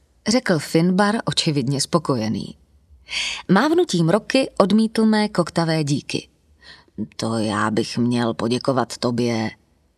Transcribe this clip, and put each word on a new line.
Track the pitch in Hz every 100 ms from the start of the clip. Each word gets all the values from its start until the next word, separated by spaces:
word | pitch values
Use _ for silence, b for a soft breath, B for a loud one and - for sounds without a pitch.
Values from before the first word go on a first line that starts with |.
| _ _ -
řekl | 240 247 165
Finbar | - 165 175 185 202 226
očividně | - - - 147 127 135
spokojený. | - 170 151 127 110 101 - - _ _ _ - B B B B -
Mávnutím | 190 285 330 349 180 165
ruky | 202 214 269 269 -
odmítl | 196 208 220 226 220
mé | 214 214
koktavé | 208 165 - 165 160
díky. | 147 143 - - - _ _ _ B B B - 107 -
„To | 113 113
já | 110 104 110
bych | 110 110 -
měl | 120 120 120
poděkovat | 113 113 123 - 131 120 -
tobě,“ | 123 120 120 113 110 - _ _ _